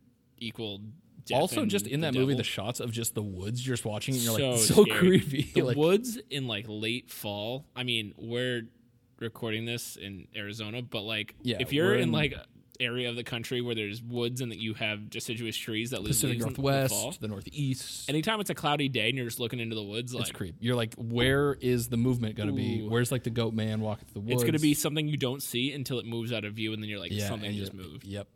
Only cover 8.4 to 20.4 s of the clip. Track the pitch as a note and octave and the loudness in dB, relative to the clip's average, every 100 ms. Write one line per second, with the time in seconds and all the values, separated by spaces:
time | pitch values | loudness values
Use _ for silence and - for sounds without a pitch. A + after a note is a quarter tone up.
8.4 | B2+ B2 A2+ - _ _ _ _ A#2 - | 0 -2 -6 -16 _ _ _ _ -8 -6
9.4 | A2+ A2 A#2 A#2+ - - G2 G2 - G#2 | -4 -2 -2 -4 -6 -10 -10 -12 -12 -10
10.4 | G2+ A2 G#2+ A#2 B2 A2+ G#2 A2 G#2 - | -8 -8 -6 -6 -6 -6 -4 -4 -4 -6
11.4 | B2+ A2 B2+ C#3 F3 G#3 F#3 A#2 - C#3+ | -4 -2 0 4 4 6 4 4 2 -2
12.4 | - - _ - B2 A#2+ B2 A#2+ A#2+ A#2+ | -12 -20 _ -4 -2 -2 -2 -4 -4 -6
13.4 | A2+ B2 A#2+ A2+ G#2 G#2+ A#2+ A#2+ A#2+ B2 | -2 -2 -2 -2 -4 -6 -6 -2 0 -2
14.4 | B2 G2 A2 G#2+ A2 G#2+ G#2+ A#2 - A2+ | -4 -4 -4 -2 -2 -4 -6 -10 -6 -4
15.4 | A#2 G#2+ - A2 A#2 B2 G#2 C3 C3+ A#2+ | -4 -6 -4 -2 -2 -4 0 2 2 2
16.4 | A2+ - C3+ C#3 C3+ G#2 A2+ F3 A2 G2+ | 0 0 2 4 2 0 -2 -4 -6 -6
17.4 | F2 - C#3 C3 - - - D3+ D#3+ A3 | -8 -2 0 0 -4 -8 -2 0 2 0
18.4 | G3 E3 D3+ D3 C#3 B2 G#2+ C3 A#2+ A2+ | 0 -2 0 2 2 2 2 0 -2 -2
19.4 | A#2 B2 A2+ A2 G2+ G#2+ B2 B2 A#2+ - | -4 -2 -4 -4 -4 -6 -4 -4 -4 -4